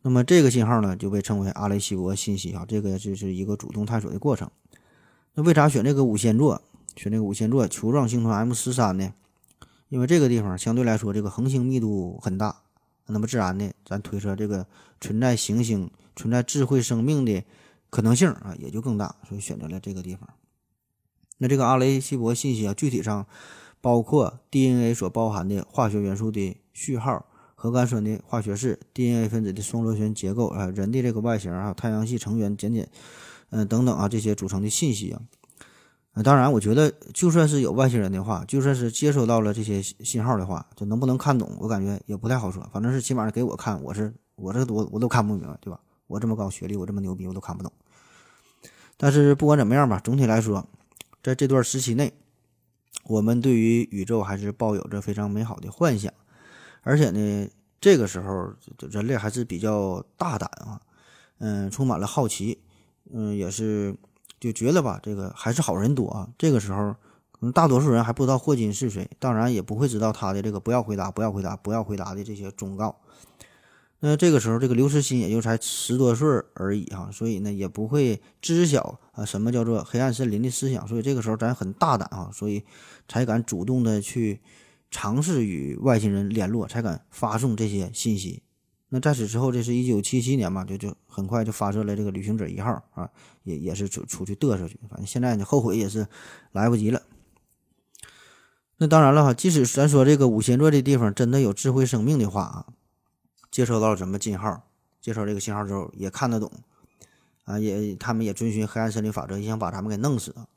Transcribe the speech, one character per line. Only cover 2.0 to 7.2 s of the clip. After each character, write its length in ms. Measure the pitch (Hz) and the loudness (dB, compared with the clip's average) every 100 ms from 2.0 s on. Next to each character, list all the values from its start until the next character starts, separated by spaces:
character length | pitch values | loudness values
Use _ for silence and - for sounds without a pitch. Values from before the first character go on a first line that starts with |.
| 92 | -2
信 240 | 95 - 98 | -4 -4 -4
息 140 | 104 | -4
啊， 120 | 98 110 | -8 -4
这 140 | 107 | -4
个 180 | 101 95 | -2 -4
就 160 | 104 | -6
是 200 | 95 98 | -6 -6
一 100 | 92 | -4
个 120 | 98 104 | -4 -6
主 140 | - | -6
动 120 | 107 | -6
探 160 | 104 113 | -2 -2
索 100 | 101 | -4
的 80 | 98 | -4
过 160 | 143 | -2
程。 160 | 120 - _ _ _ _ _ _ _ _ | -2 -4 _ _ _ _ _ _ _ _
那 80 | - | 0
为 100 | 156 | 4
啥 160 | 156 151 | 8 6
选 160 | 135 | 6
这 80 | 120 | 2
个 120 | 139 | 4
五 120 | 131 104 | 4 4
线 220 | 113 110 | 4 4
座， 240 | 147 101 _ _ - - | 4 2 _ _ -20 -10
选 160 | 101 | -4
这 60 | |
个 60 | 110 | -2